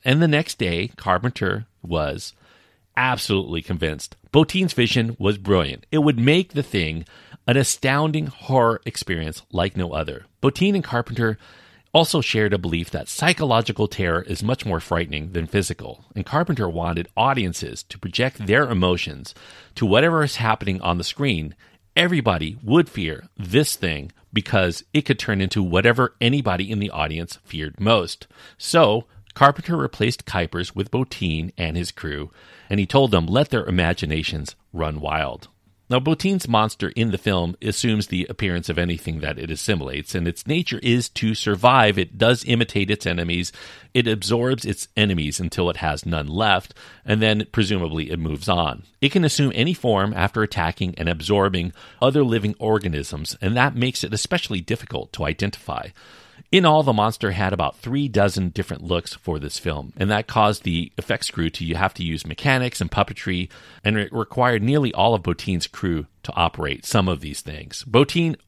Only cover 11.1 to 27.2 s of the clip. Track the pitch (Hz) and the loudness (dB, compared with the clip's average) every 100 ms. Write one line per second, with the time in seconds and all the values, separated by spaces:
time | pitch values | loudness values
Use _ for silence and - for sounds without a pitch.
11.1 | 123 113 107 - - - _ _ 156 160 | -2 -2 -2 -10 -20 -20 _ _ 2 2
12.1 | 160 - 113 104 98 87 85 82 78 - | 0 0 0 2 0 0 -2 -4 -8 -8
13.1 | - 156 - 147 113 110 107 104 - 90 | -2 0 0 2 2 2 -2 -2 0 0
14.1 | 82 - 90 107 131 107 85 - 87 82 | 0 -2 -4 -2 -4 -2 -4 -2 -2 -2
15.1 | 76 80 87 80 101 92 - - - _ | -6 -6 -6 -2 -2 -2 -6 -12 -16 _
16.1 | 104 - 147 175 127 92 82 85 85 87 | -10 -2 -2 0 0 -2 -2 -2 -2 -4
17.1 | - 127 131 95 - 80 - - - 90 | 0 0 2 -2 -4 -8 -12 -14 -12 -6
18.1 | - 127 - 98 120 135 98 90 87 - | -2 -2 -2 2 2 4 2 2 2 -2
19.1 | 69 - - - - - - 107 107 160 | -10 -16 -18 -20 -20 -20 -2 4 6 6
20.1 | 165 143 - 113 110 98 92 87 87 82 | 4 0 0 0 0 -2 -2 0 -2 -4
21.1 | - 139 87 76 - _ _ _ - 175 | -2 -2 0 -4 -12 _ _ _ 0 2
22.1 | 175 117 90 120 110 107 156 165 - 80 | 2 2 0 -2 -6 2 4 4 -2 -6
23.1 | 78 - - 90 117 151 - 90 76 73 | -6 -12 -12 0 2 2 -2 -4 -4 -8
24.1 | - _ 107 - 101 90 - - 147 - | -16 _ -6 0 2 2 -2 -2 -2 0
25.1 | 139 - 98 95 107 90 87 117 117 123 | -2 0 0 0 0 2 4 4 4 0
26.1 | - 120 143 110 90 98 107 101 76 78 | 2 0 2 0 -2 -2 -4 -4 -2 -4
27.1 | 78 | -4